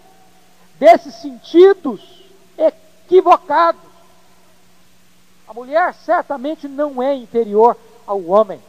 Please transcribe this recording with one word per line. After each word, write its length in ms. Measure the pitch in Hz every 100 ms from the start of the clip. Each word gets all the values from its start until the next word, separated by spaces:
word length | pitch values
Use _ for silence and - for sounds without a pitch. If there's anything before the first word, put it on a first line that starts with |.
| _ _ _ _ _ _ _ _
desses 380 | 302 339 285 -
sentidos 880 | 294 240 - 330 381 392 277 196 - - - _ _ -
equivocados. 1300 | 311 - _ _ _ 370 330 339 - 294 339 330 - _ _ _ _ _ _ _ _ _ _ _ _ _ _ _ -
A 60 |
mulher 400 | 220 247 311 349
certamente 720 | - - 339 - 277 269 311 285
não 340 | 269 294 254
é 140 | 254 269
inferior 600 | 226 233 226 202 233 208 - _ -
ao 180 | 202 170
homem. 360 | 202 208 151